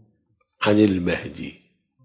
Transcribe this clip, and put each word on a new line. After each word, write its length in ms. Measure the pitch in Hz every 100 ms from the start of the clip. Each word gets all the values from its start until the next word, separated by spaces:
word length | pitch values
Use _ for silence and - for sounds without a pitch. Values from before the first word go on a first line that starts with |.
| _ _ _ _ _ _
عن 160 | - 104
المهدي، 840 | 107 92 87 80 73 73 - - _ _ _ _